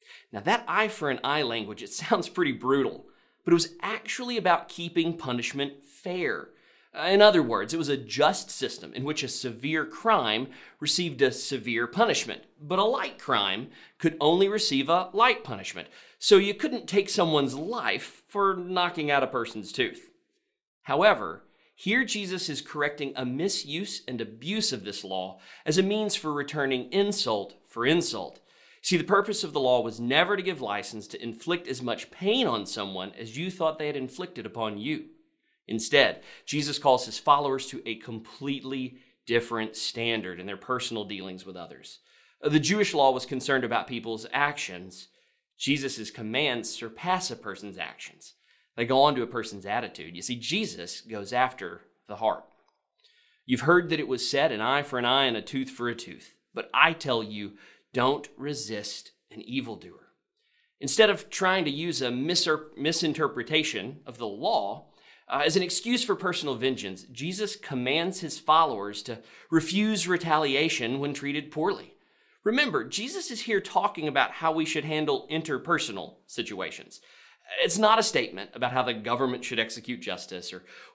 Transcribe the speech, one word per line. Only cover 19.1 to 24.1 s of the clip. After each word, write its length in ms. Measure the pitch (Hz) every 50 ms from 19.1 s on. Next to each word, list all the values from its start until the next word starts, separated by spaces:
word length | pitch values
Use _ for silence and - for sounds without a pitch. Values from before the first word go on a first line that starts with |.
| 143 139 131
a 40 | 127
person's 440 | - 123 113 113 - 110 95 98
tooth. 400 | - - 123 98 - - - - _ _ _ _ _ _ _ _ _ _ _ _ _ _
However, 640 | - - 139 151 190 214 196 113 104 80 82 - - _ _ _ _ _ _
here 300 | - - 185 214 254 262
Jesus 460 | 214 - 214 202 180 185 180 - 160
is 120 | 147 139
correcting 520 | - - - 151 147 147 147 156 147 135 -
a 100 | - 131
misuse 800 | 123 127 139 170 196 - - - 147 147 170 202 202 - - -
and 140 | -